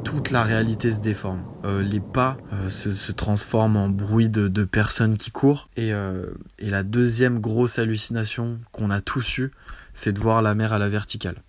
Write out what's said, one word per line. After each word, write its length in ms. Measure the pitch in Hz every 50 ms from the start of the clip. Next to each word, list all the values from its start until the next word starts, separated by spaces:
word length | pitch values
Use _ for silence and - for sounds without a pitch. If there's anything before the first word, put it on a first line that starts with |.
| -
Toute 260 | - - 143 - -
la 120 | 131 123
réalité 480 | 113 107 113 110 113 113 110 104 - 120
se 80 | 113 107
déforme. 440 | 104 107 101 - - 98 92 92 87 - - - -
Euh, 180 | 101 98 98
les 180 | 98 101 104 104
pas, 380 | 90 - - 127 127 131 135 117 - - 101
euh, 160 | 98 95 95
se, 200 | - - - 104
se 220 | 98 101 - -
transforment 640 | - - - 110 104 104 - - - 110 110 110 107
en 120 | 104 98 98
bruit 400 | 98 98 101 101 107 113 113 110
de, 180 | 104 107 101 98
de 160 | 95 104 101
personnes 540 | 92 - 107 104 - - - 117 110 107 104
qui 120 | - -
courent. 380 | - - - 139 147 143 - - -
Et, 160 | 123 113 110
euh, 320 | 107 101 98 95 92 92 92 92 90 - - - _ -
et 120 | - 101
la 120 | 98 98
deuxième 560 | 95 98 110 120 123 120 113 117 127 123 120 113
grosse 400 | 107 113 110 117 123 120 - -
hallucination 800 | 113 110 110 107 - - 117 113 110 107 - - 117 120 117 117 113 -
qu'on 180 | - - 110 101
a 120 | 98 101
tous 360 | - - - 135 120 - - -
eue, 140 | 127 135 - - - - - - - -
c'est 200 | - - - 110
de 60 | 101 101
voir 220 | 110 113 113 113
la 140 | 110 107 104
mer 180 | 107 110 110
à 60 | 110 104
la 100 | 101 101
verticale. 480 | 104 104 104 - - 110 - 92 82 - -